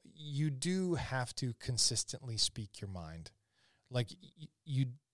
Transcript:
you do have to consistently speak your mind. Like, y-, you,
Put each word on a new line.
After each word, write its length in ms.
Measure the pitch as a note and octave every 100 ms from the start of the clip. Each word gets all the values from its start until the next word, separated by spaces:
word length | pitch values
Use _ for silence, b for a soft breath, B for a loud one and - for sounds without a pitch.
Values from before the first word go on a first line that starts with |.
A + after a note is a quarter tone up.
| -
you 360 | D#3 D3+ C#3+ D3+
do 460 | C3 F3 F#3 F#3 D#3+
have 380 | - C3 - -
to 180 | B2 -
consistently 800 | - A2+ - A#2 - C3 B2+ A2
speak 440 | - - G#2 -
your 80 | G2
mind. 420 | F2+ D#2+ E2 D#2+ _ _ _ _ _ -
Like, 180 | B2 A#2+ -
y-, 260 | - - D3+ _ D#3+
you, 200 | C3 B2+ B2 _